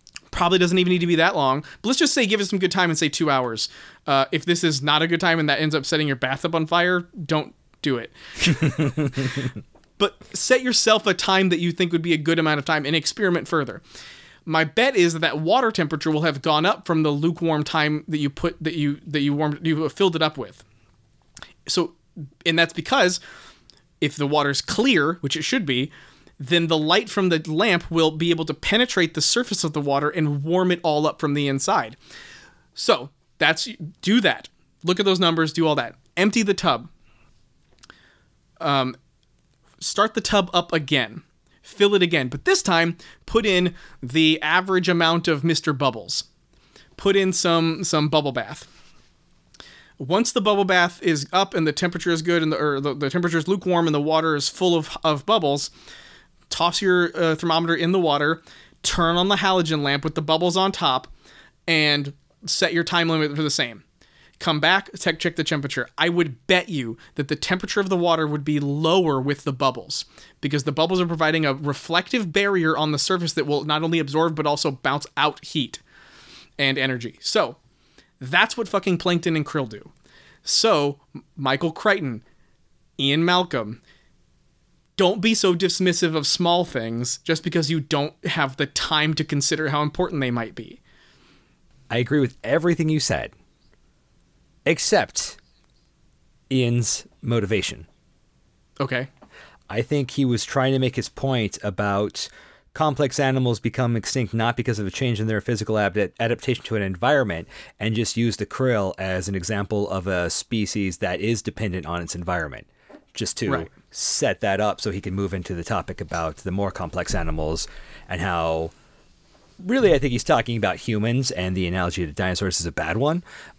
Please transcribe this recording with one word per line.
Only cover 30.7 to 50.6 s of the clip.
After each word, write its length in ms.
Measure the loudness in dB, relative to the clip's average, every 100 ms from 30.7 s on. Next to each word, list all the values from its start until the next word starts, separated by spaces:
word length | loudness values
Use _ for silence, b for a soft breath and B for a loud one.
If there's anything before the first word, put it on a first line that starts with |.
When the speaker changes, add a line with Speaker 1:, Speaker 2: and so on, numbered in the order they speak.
Speaker 1:
it 80 | 2
all 240 | 0 2 0
up 140 | 0
from 140 | -2
the 120 | 0 0
inside. 500 | 0 0 0 -2 -12 B B B B B B B
So 360 | -4 0 0 -2 _ _ 2
that's, 300 | 2 2 -4 -10 -14 -6
do 180 | 2 4
that. 260 | 4 -2 -8 _ _ _
Look 160 | -2 0
at 80 | 2
those 140 | 2
numbers, 320 | 2 2 0
do 160 | 2 2
all 80 | 0
that. 180 | -2 -12 _ 0
Empty 260 | 2 2
the 100 | 0
tub. 360 | 2 0 0 -6 -20 _ _ _ _ _ _ _ _ -20 b b b b b _ -6
Um, 360 | 0 0 0 -6 _ _ _ _ _ _ _ -10
start 340 | -6 0 0
the 60 | 0
tub 300 | 2 0 2
up 200 | 0 0
again. 500 | -4 0 0 0 -8 -18 _ _ b
Fill 320 | -18 2 4
it 80 | 4
again. 260 | 4 2 -2
But 160 | -2
this 180 | 0 2
time, 340 | 4 2 2 -2 B B 0
put 200 | 2 4
in 280 | 2 2 B B B
the 380 | -2 4 4 4
average 460 | 2 0 2 0 2
amount 400 | 2 2 2 0
of 160 | 0
Mister 280 | 0 0 -2
Bubbles. 520 | 0 -2 -2 -8 -8 -8 _ _ b b b b -2
Put 200 | 2 2
in 160 | 2
some, 520 | 0 2 2 2 0
some 240 | -2 0 2
bubble 240 | 2 0
bath. 340 | -4 -8 -12 -16 b b b b b _ _ _ _ B B B B
Once 340 | -2 0 2
the 80 | 2
bubble 240 | 2 2